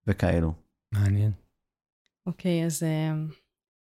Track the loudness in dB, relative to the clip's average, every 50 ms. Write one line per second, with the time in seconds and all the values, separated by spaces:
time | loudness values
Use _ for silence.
0 | -4 -4 -2 0 2 2 2 2 2 0 -2 -6 _ _ _ _ _ -4 0 2
1 | 2 2 2 2 2 0 -2 -4 _ _ _ _ _ _ _ _ _ _ _ _
2 | _ _ _ _ -8 -8 -6 -4 -2 0 0 0 0 -2 -2 -2 -2 -2 0 0
3 | 0 -2 -2 -4 -4 -6 -10 -14 _ _ _ _ _ _ _ _ _ _ _